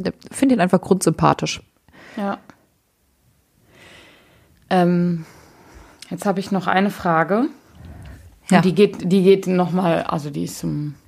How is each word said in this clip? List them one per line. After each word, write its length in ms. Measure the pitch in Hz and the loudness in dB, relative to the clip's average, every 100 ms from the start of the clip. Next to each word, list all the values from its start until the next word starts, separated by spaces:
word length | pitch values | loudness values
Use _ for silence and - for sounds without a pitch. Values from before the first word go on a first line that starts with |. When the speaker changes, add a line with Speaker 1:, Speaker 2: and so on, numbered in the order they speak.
Speaker 1:
äh, 120 | 185 - - | -8 -10 -14
find 220 | - 285 | 0 2
ihn 80 | 240 | 2
einfach 180 | 180 185 | 2 0
grundsympathisch. 840 | - 185 165 156 160 - 151 - - _ _ - - - | 2 2 2 2 2 2 -4 -8 -14 _ _ -20 -16 -8
Speaker 2:
Ja. 220 | 202 - - _ _ _ _ _ _ _ _ _ _ _ _ - - - - _ _ _ _ _ - | -8 -8 -14 _ _ _ _ _ _ _ _ _ _ _ _ -20 -20 -20 -20 _ _ _ _ _ -2
Ähm, 560 | 185 175 175 175 170 160 - - - - - - _ - | 2 4 2 0 -2 -8 -20 -20 -20 -20 -20 -20 _ -14
jetzt 160 | 175 208 | -6 -4
hab 120 | 190 | -4
ich 140 | 190 | -4
noch 160 | 190 185 | -4 0
eine 220 | 190 202 | 0 0
Frage. 580 | - 180 160 160 208 285 - _ - - - - - - - - | -2 0 0 0 0 -2 -6 _ -20 -20 -18 -20 -20 -20 -20 2
Speaker 1:
Ja. 80 | 175 | 2
Speaker 2:
Und 80 | 180 | 4
die 100 | 160 | 4
geht, 360 | 202 202 175 | 2 2 0
die 120 | 190 | 4
geht 240 | 185 190 185 | 6 4 2
noch 240 | 185 175 | -2 0
mal, 320 | 180 180 165 | 0 0 0
also 260 | - 165 147 | -2 -6 -6
die 140 | 147 165 | -8 -8
ist, 180 | - | -8
ähm, 320 | 165 147 147 135 | -6 -6 -8 -12